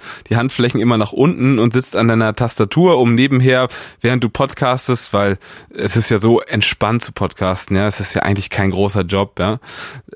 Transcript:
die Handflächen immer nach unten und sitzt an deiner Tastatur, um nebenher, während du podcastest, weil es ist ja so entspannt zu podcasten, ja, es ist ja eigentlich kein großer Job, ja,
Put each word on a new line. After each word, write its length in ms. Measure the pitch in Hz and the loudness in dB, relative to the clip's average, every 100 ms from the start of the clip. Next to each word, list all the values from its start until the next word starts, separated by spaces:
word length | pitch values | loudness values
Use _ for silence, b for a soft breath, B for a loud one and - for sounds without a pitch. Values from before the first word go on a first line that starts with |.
| B B - | B B -2
die 80 | 113 | 0
Handflächen 420 | 127 - 120 127 | 0 0 0 2
immer 160 | 117 117 | 2 2
nach 140 | 104 | 0
unten 460 | - 143 - 127 127 | 2 2 2 2 2
und 120 | 117 | 2
sitzt 240 | 123 127 92 | 2 0 0
an 120 | 113 | 2
deiner 260 | 113 110 104 | 2 0 0
Tastatur, 640 | 120 - 104 - 180 147 | -2 0 0 2 4 4
um 160 | 120 | 4
nebenher, 540 | 117 135 131 131 127 127 B B - | 4 2 2 4 2 0 B B -4
während 220 | 117 123 | -2 0
du 60 | 117 | 0
podcastest, 840 | - 139 - 131 127 - 123 - | -2 -4 0 -2 0 0 -2 -2
weil 240 | 101 101 98 B B - | 0 0 -2 B B -16
es 260 | - 104 104 | -6 -2 0
ist 140 | 110 | 2
ja 80 | 110 | 2
so 240 | 110 117 | 4 2
entspannt 600 | - 110 104 - 104 117 | 2 -2 -2 -2 -2 -2
zu 80 | - | -4
podcasten, 640 | - 95 - 95 92 - 95 | -6 -6 -2 -4 -2 -2 0
ja, 100 | 104 | 0
es 120 | - | -2
ist 160 | 98 - | -6 -4
ja 80 | |
eigentlich 260 | - 98 - | -2 -2 -4
kein 220 | - 98 | -2 -2
großer 300 | 90 101 104 | 0 0 0
Job, 360 | 87 98 98 - | -2 -2 -2 -4
ja, 200 | 92 110 B B B B - | -4 -4 B B B B -12